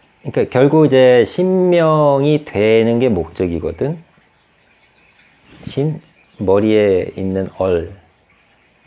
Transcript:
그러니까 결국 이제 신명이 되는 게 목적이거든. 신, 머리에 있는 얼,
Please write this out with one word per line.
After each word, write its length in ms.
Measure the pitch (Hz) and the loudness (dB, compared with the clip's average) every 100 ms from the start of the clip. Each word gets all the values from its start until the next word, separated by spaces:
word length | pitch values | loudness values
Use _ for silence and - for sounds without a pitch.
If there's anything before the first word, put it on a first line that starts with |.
| _ _ | _ _
그러니까 300 | - 135 101 | -8 -4 -2
결국 360 | 123 143 160 147 | 2 2 4 4
이제 360 | 131 127 123 113 | 4 4 4 2
신명이 1200 | - 185 185 180 175 160 156 147 139 143 151 151 | -2 -2 0 0 2 2 2 2 2 0 -2 -4
되는 520 | 98 107 113 113 117 | -2 2 2 2 0
게 100 | 127 | 0
목적이거든. 920 | 92 80 - 92 82 78 78 135 170 - _ _ _ _ _ _ _ _ _ _ _ _ _ _ - - | -2 -4 -6 -4 -4 -6 -6 -6 -8 -14 _ _ _ _ _ _ _ _ _ _ _ _ _ _ -20 -10
신, 360 | - 151 151 - _ _ - | -6 -4 -6 -12 _ _ -8
머리에 720 | 95 98 107 107 104 92 - - | 0 0 2 2 2 0 -2 -6
있는 320 | 95 95 92 - | -6 -4 -6 -4
얼, 340 | 95 87 78 95 _ _ _ _ _ _ _ _ | -2 -2 -4 -12 _ _ _ _ _ _ _ _